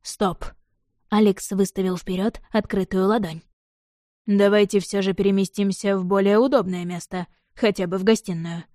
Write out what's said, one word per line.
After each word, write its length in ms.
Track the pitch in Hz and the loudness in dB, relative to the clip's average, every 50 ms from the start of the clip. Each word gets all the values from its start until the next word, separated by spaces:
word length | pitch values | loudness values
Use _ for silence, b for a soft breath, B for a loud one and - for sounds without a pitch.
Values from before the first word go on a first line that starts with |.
«Стоп!» 440 | _ - - _ 214 185 165 - - - - _ _ _ _ _ _ _ _ _ _ _ | _ -16 -4 _ -2 -2 -2 -4 -12 -14 -14 _ _ _ _ _ _ _ _ _ _ _
Алекс 420 | 214 214 214 208 190 - - - | 2 4 4 4 2 0 -6 -6
выставил 460 | 202 190 196 185 _ - 190 185 185 | -2 -2 -2 -2 _ -4 -4 -4 -4
вперед 440 | 170 - - 185 185 196 233 - - - _ | -6 -6 -6 -6 -4 -4 -4 -6 -8 -18 _
открытую 560 | - 220 202 - - 196 185 - 190 185 190 | -4 -4 -4 -2 -4 -4 -2 -2 0 0 2
ладонь. 340 | 196 214 240 202 165 160 165 _ _ _ _ _ _ _ _ _ _ _ _ _ _ _ _ _ | 2 0 0 -2 -6 -8 -14 _ _ _ _ _ _ _ _ _ _ _ _ _ _ _ _ _
«Давайте 520 | - 202 202 202 202 208 208 208 196 - 202 | 0 2 4 4 6 6 4 4 4 2 -2
все 220 | 185 - - 202 | -2 0 -4 -2
же 120 | 190 196 185 | -2 -2 -2
переместимся 840 | - 196 196 196 196 196 - _ - 202 196 190 - - 196 196 | 0 0 2 2 2 0 -2 _ -2 -2 -2 -2 -2 -2 -2 -2
в 80 | 190 185 | 0 0
более 320 | 180 196 196 196 196 202 | 0 0 2 4 4 4
удобное 480 | 214 247 269 285 262 185 185 180 175 175 | 4 4 4 2 2 0 0 -6 -6 -6
место, 420 | 175 180 170 - _ - 185 175 _ _ _ _ _ _ | -8 -8 -10 -10 _ -10 -10 -10 _ _ _ _ _ _
хотя 320 | - - 214 196 - 185 | 0 0 0 0 0 -4
бы 100 | 170 185 | -4 -4
в 60 | 190 190 | 0 2
гостиную». 600 | 214 226 220 _ - 175 165 165 165 170 170 160 _ | 2 2 2 _ -8 -8 -6 -6 -8 -8 -10 -12 _